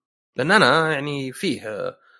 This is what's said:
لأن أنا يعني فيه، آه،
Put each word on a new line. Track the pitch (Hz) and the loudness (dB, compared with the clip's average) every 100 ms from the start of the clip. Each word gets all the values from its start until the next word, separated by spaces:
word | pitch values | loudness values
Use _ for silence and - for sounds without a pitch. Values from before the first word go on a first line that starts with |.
| _ _ _ - | _ _ _ -6
لأن | 139 | 0
أنا | 208 127 151 160 | 4 6 4 2
يعني | 147 147 143 131 | -2 -4 -6 -8
فيه، | 127 196 127 110 | -6 -4 -4 -6
آه، | 104 90 - _ | -8 -8 -10 _